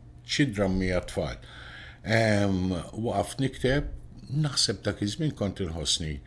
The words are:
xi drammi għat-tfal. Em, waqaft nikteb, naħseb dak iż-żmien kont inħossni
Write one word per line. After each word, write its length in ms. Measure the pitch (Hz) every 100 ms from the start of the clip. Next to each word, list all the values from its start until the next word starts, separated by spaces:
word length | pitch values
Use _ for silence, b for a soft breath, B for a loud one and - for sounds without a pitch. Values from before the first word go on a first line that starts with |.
| - -
xi 240 | - - 139
drammi 420 | 104 95 90 92
għat-tfal. 480 | 90 - - 80 - B B B B B B
Em, 680 | - 113 110 104 101 95 92 87 76
waqaft 460 | 110 110 98 101 -
nikteb, 480 | 135 - 127 143 - - - -
naħseb 560 | - 143 151 - - 101
dak 160 | 107 92
iż-żmien 280 | 104 110 156 -
kont 220 | 101 -
inħossni 540 | 90 82 76 - 80 69